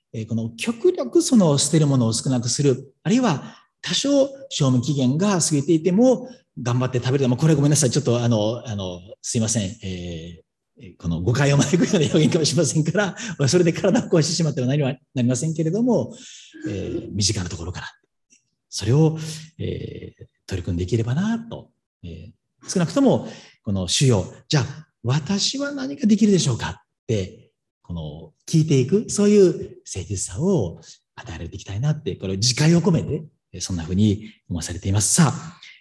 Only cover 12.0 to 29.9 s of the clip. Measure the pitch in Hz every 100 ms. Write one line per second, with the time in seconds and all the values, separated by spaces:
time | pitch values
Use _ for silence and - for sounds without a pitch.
12 | 143 170 151 170 151 135 156 165 151 185
13 | 170 - 226 170 139 180 165 156 196 220
14 | - 175 147 165 160 135 123 147 135 147
15 | _ 131 120 123 156 160 160 196 247 196
16 | 113 - - - - - 311 95 90 -
17 | - 101 101 101 87 - 85 - - -
18 | _ _ _ _ _ _ _ - 98 139
19 | 156 160 - - - - - - - -
20 | - - - _ - 92 85 85 90 117
21 | 113 139 214 226 - - - _ _ _
22 | 87 82 92 - _ _ - 190 170 277
23 | 269 123 - - - _ - 98 87 -
24 | 135 104 87 - - 151 113 - - _
25 | 117 143 - 196 - 269 285 285 262 277
26 | 214 208 214 185 135 113 87 90 _ _
27 | - 110 92 - _ _ _ _ - 85
28 | 78 76 - _ - 165 156 135 127 196
29 | 208 - 208 208 185 151 - - -